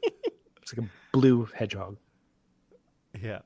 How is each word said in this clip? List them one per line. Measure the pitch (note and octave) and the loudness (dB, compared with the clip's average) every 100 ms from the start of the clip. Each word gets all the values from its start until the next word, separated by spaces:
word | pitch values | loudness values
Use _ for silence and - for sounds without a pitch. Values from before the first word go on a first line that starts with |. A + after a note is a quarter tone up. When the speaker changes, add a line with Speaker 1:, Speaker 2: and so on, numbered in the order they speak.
| A4+ - A#4 - _ _ | -6 -4 -8 -8 _ _
Speaker 1:
It's | - A#2 | -14 -10
like | A2+ | -10
a | - - C3+ | -12 0 4
blue | C3 B2 A2 | 6 4 0
hedgehog. | - G#2 G2+ F#2+ G#2 _ _ _ _ _ _ _ _ _ _ _ - | -6 -6 -6 -10 -14 _ _ _ _ _ _ _ _ _ _ _ -12
Speaker 2:
Yeah. | A2 G2+ | -10 -10